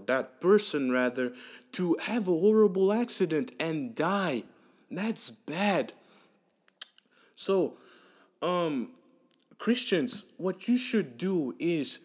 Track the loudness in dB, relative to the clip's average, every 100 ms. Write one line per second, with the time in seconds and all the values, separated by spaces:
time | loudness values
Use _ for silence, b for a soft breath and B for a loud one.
0 | 0 0 -2 -2 4 4 4 -2 0 2
1 | 2 0 -4 -4 B B B -4 0 0
2 | -2 -4 0 2 4 6 4 4 2 2
3 | 0 -2 0 0 -2 -4 -4 -2 -4 -2
4 | 0 0 0 -2 -6 b b b b -6
5 | -4 -4 -8 -12 -8 -2 2 2 0 -8
6 | b b b b b _ _ -16 -16 _
7 | _ _ _ -10 0 2 0 b b b
8 | b b b -6 -2 0 0 -2 -6 -10
9 | _ _ _ _ _ -6 0 0 2 0
10 | 0 -6 -14 -8 -6 -4 0 0 2 -2
11 | -2 -4 -2 0 -2 -2 -2 0 -2 -8